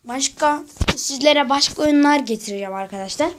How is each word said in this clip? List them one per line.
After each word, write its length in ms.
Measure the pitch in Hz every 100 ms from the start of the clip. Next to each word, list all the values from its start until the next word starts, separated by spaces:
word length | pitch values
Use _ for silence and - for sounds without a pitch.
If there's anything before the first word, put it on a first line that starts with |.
başka, 580 | 233 254 269 - 302 294 - - - -
sizlere 520 | - 269 294 294 262
başka 340 | 277 - -
oyunlar 360 | 302 294 285 294
getireceğim 560 | 226 220 208 202 196
arkadaşlar. 560 | 190 196 196 190 - 320